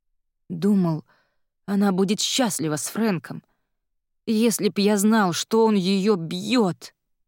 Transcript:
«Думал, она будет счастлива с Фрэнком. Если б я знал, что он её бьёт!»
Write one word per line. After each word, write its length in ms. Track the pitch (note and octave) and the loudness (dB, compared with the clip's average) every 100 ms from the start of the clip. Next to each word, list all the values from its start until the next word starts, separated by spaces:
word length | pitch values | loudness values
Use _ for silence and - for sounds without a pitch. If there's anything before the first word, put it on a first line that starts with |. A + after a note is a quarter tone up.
| _ _ _ _ _ | _ _ _ _ _
«Думал, 540 | F3 G3 G3+ F3 D#3 - _ _ _ _ _ - | -4 0 2 2 -2 -8 _ _ _ _ _ -4
она 260 | G3+ G3+ | 0 2
будет 280 | F#3 G3 G#3 | 2 0 -2
счастлива 540 | - - A#3+ - D#3+ D3+ | -2 -2 -2 -2 -4 -4
с 100 | - | -6
Фрэнком. 560 | - A3 F3 - D#3+ - _ _ _ _ _ _ _ - | -4 -2 -2 -6 -16 -18 _ _ _ _ _ _ _ -4
Если 420 | G#3+ A#3 - F#3+ | 0 2 2 -2
б 120 | G3+ | 0
я 160 | G3+ G#3 | 2 2
знал, 360 | G#3+ A3+ F#3+ | 2 2 2
что 320 | D#3+ - A3 A3 | -2 -2 2 4
он 80 | |
её 420 | G#3 F3+ G3 G3 G3+ | 2 0 0 2 0
бьёт!» 800 | D#3+ F3+ G#3 B3 G3 D#3+ - _ _ _ | -2 -8 -2 0 0 -2 -12 _ _ _